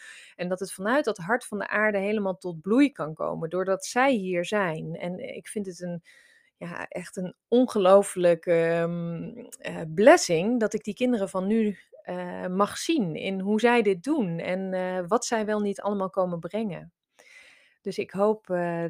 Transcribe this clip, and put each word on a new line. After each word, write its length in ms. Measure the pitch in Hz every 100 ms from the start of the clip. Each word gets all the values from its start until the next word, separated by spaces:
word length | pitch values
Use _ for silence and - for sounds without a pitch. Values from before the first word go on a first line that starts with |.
| - - - -
En 120 | 180
dat 120 | 185
het 120 | 190
vanuit 320 | - 202 277
dat 120 | 233 202
hart 280 | 170 247 -
van 120 | 208
de 100 | -
aarde 300 | 208 214 202
helemaal 400 | 196 220 190 180
tot 220 | 180 165
bloei 320 | 190 240 285
kan 220 | - 151
komen, 360 | 156 156 160 160
doordat 340 | 180 185 185
zij 280 | - 247 269
hier 320 | 233 185 175
zijn. 500 | 175 208 180 160 160 165
En 220 | 175 185 - -
ik 120 | -
vind 180 | 214 190
het 140 | 175
een, 220 | 175 170 - _ _ _ _ -
ja, 300 | 170 - -
echt 280 | - 170 -
een 180 | 180 - -
ongelooflijke, 1040 | 240 254 208 185 196 196 185 175 165 185
ehm, 760 | 165 165 170 170 175 170 170 170 - - -
eh, 240 | - 175 160
blessing 640 | 160 240 349 - 160 202 247
dat 140 | 214
ik 100 | 214
die 100 | -
kinderen 340 | - 247 226 190
van 180 | 190 190
nu, 320 | 226 214 185 _ -
eh, 440 | - 180 180 185 185
mag 300 | 185 202 -
zien 360 | - 330 175 151
in 240 | 190 190
hoe 200 | 196 214
zij 220 | 233 240
dit 200 | 202 180
doen 360 | 254 311 185 165
en, 340 | - 185 190
eh, 300 | 185 185 185 175
wat 160 | 226
zij 200 | - 226 214
wel 140 | 214
niet 200 | 202 196
allemaal 300 | 202 208 190
komen 300 | - 180 170
brengen. 520 | 170 208 220 156 165 _ _ _ - - - _ _ _
Dus 140 | 202 180
ik 120 | -
hoop, 400 | 185 208 214 -
eh, 340 | 180 175 170 170